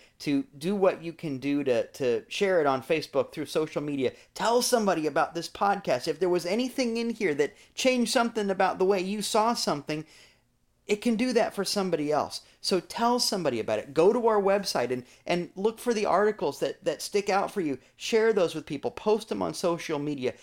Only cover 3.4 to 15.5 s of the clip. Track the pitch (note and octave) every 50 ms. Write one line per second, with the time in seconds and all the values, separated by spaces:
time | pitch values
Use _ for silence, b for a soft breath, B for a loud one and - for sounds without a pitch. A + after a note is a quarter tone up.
3.4 | D3+ - - E3+ D#3 D3+ - D#3+ D3 D3+ C#3+ C#3 C3 A#2 B B B B - -
4.4 | F#3+ G#3+ A#3 B3 A#3+ - B3 A#3 G#3+ G3 F3 E3 D3+ D3+ C#3 E3 D3+ - - E3+
5.4 | D#3+ - - - G#3 G3+ G3+ F#3+ - F3+ C#3 B2+ - E3 D3+ D3+ F#3+ F3+ F3 F3
6.4 | E3 F3 F#3+ A3+ B3+ C4 B3+ - C4 A#3 A3+ A#3 A#3 A#3 A#3 - G#3 F3 D3 C#3
7.4 | D3 C#3 B B B B B - - B3+ B3+ B3 A#3 A3+ - B3+ A#3 A#3 A#3 A3
8.4 | G#3 G3 F#3+ F#3 F#3+ F3+ - E3+ F#3+ F#3 G3+ F#3+ F3+ F#3+ G#3 G#3+ G3+ - - A3
9.4 | G#3+ A#3 A#3+ - - G#3+ D#3+ D3 C#3 - D3+ D#3 D#3 B B B B B B B
10.4 | B _ _ _ _ _ _ _ _ - G#3 G#3 - A#3+ A3+ G3+ B3 B3+ B3 A#3
11.4 | G#3 - - - F#3+ - - G#3 F#3+ F#3 E3 D3+ D3 D3 D3 C#3+ G#2+ - - b
12.4 | b b b b - - G3+ F3+ E3 - - - A#3 A#3 B3 B3 - - A3+ G3
13.4 | E3+ C#3+ A#2+ A2+ G#2 - A2 G#2+ G2+ - C#3 D#3+ E3 G3 A3+ B3 A3 A3+ A3 G#3
14.4 | G3 G3 G3 G#3 F#3+ - - C#3+ B2 B2 B2+ A#2+ B B B B B - F3 F3
15.4 | F3 -